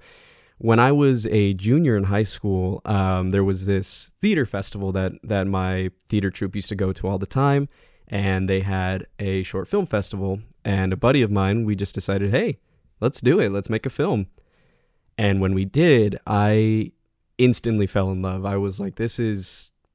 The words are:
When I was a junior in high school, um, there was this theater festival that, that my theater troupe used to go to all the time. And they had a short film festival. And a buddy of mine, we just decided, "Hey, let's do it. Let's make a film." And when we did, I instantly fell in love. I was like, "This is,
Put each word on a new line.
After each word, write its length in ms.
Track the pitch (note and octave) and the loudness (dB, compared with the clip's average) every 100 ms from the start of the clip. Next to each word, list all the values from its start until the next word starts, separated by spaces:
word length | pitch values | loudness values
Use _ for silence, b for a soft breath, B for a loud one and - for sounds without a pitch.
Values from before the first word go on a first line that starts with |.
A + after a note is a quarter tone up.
| b b b b b b | b b b b b b
When 200 | A2+ A2+ | 2 4
I 140 | C3 | 6
was 340 | D3 C#3 B2 A2 | 4 4 2 2
a 280 | G#2+ G2+ | 2 2
junior 420 | F#2+ G#2 D3 D#3 G#2+ | 0 2 2 4 2
in 80 | |
high 180 | G2 G2+ | 2 0
school, 600 | A2 - G#2 F#2 F#2 G2 | 0 -4 -2 0 -2 -4
um, 460 | - G2 F#2+ F#2 F#2 | -2 0 2 0 0
there 120 | G2 | 2
was 220 | G2 F#2+ G2 | 2 0 0
this 440 | F#2+ F#2 - - _ | -2 -2 -10 -18 _
theater 240 | G#3 E3+ A#2+ | 0 0 0
festival 460 | G2 - G2+ F#2+ | -4 -8 -6 -4
that, 200 | F#2+ F#2+ - | -2 -4 -6
that 220 | - G2+ F#2+ | -4 -2 0
my 440 | F#2+ F#2 F#2 F#2 - - | -2 -2 -2 -4 -8 -4
theater 220 | G#2 G2 | -2 -2
troupe 240 | - G2 | -4 -6
used 140 | G2+ - | -6 -8
to 80 | G2+ | -4
go 160 | F#2+ | -4
to 160 | F#2 F#2+ | -2 -4
all 100 | G2 | -4
the 80 | G2 | -4
time. 420 | C3 C#3 C#3 C#3+ b b b - | 0 2 0 -2 b b b -8
And 380 | G2+ G2 F#2+ F#2+ | -4 0 0 0
they 120 | F#2+ | 0
had 460 | F#2+ F#2+ F#2 F#2 - - | 0 -2 -2 -4 -8 -8
a 240 | G2+ F#2+ | -4 -4
short 240 | F#2 F#2+ F2 | -4 -6 -4
film 180 | G3+ F3+ | -4 -2
festival. 540 | G#2 - G2 F#2+ G2+ - - | -4 -4 -4 -4 -4 -10 -8
And 280 | G#2+ G2 F#2+ | -2 0 0
a 40 | F#2 | 2
buddy 260 | A#2+ C#3+ | 2 4
of 80 | G#2+ | 4
mine, 340 | G2+ F#2+ A2+ | 2 2 0
we 100 | G#2+ | 0
just 200 | G2 G2+ | -2 -4
decided, 360 | - - G2 G2+ | -6 -4 -2 0
"Hey, 280 | C3 A3+ - _ _ _ - | 0 0 -4 _ _ _ -4
let's 220 | A#2+ - | -4 0
do 180 | A#2+ F#3+ | 2 4
it. 100 | G#2+ | 2
Let's 180 | G2 - | 0 -2
make 160 | A2 C3 | -4 -4
a 40 | |
film." 360 | - F3 A#2 F#2+ _ _ _ _ _ _ _ _ - | -2 0 -2 -4 _ _ _ _ _ _ _ _ -2
And 240 | G2+ G2 | 0 2
when 140 | F#2+ | 2
we 100 | F#2+ | 0
did, 540 | F#2+ C#3+ E3+ B2 G#2 - - | 0 2 4 6 4 0 -2
I 640 | G#2 G#2 A2 A2 A2 - - _ _ _ - | 2 4 4 4 2 -2 -10 _ _ _ 2
instantly 480 | B2+ A2+ A#2 G#2+ G2 | 2 2 0 0 0
fell 240 | G2+ F#2+ | 0 -2
in 120 | F#2+ | -2
love. 220 | F#2 F#2+ | -4 -4
I 120 | G2+ G2 | -4 -2
was 220 | G2+ G2 | -4 -6
like, 160 | G2 - | -8 -6
"This 220 | A2+ - | -6 -2
is, 540 | A2+ G2+ F#2 - - _ _ | -2 -4 -6 -12 -16 _ _